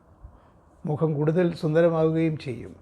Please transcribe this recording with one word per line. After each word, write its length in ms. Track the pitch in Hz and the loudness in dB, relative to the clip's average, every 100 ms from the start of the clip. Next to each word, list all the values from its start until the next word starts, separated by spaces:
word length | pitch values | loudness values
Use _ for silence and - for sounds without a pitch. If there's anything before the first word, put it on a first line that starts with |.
| _ _ - - _ _ _ _ 160 | _ _ -20 -20 _ _ _ _ -6
മുഖം 280 | 147 160 | -2 0
കൂടുതൽ 400 | 147 151 160 175 | 0 0 2 0
സുന്ദരമാവുകയും 840 | 165 160 156 170 165 160 160 165 156 | 0 0 4 4 4 2 2 0 -2
ചെയ്യും. 380 | 143 120 92 82 | -8 -12 -12 -18